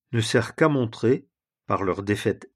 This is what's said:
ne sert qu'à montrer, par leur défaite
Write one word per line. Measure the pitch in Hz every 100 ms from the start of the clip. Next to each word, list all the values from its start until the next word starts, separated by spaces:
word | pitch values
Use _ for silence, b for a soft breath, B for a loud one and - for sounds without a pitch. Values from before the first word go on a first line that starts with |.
| _
ne | 117
sert | 110 123 113
qu'à | - 160
montrer, | 139 113 - 117 139 - _ _ _ -
par | 95
leur | 95 90
défaite | 101 101 110 - -